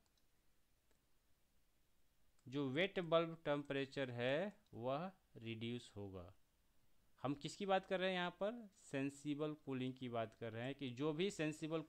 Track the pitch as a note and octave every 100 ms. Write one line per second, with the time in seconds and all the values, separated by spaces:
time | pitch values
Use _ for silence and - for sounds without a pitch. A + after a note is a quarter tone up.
0 | _ _ _ _ _ _ _ _ _ _
1 | _ _ _ _ _ _ _ _ _ _
2 | _ _ - - - C3+ C#3 C3+ G3 G3
3 | E3+ E3 E3 D#3+ D#3 D3 C#3+ C#3 C3+ C#3+
4 | C3 A#2+ B2 C#3+ G3+ - _ A2 B2 C#3
5 | F#3 - _ A2+ A2+ A2+ A#2 A#2+ - G2+
6 | G2+ F#2 F2 - - _ _ - - -
7 | - - B2+ C#3+ D3+ - G3 F#3+ F#3+ F#3
8 | F#3 F3+ F3 - G3 A#3+ G#3+ - - C#3
9 | C#3 C#3 D3 C#3+ D#3 D3+ - C3 B2+ B2+
10 | B2+ A#2 A2+ - A#2 A2+ B2+ C#3 C3+ A#2+
11 | D3+ D#3 G3 - D#3 D3+ D#3 D#3+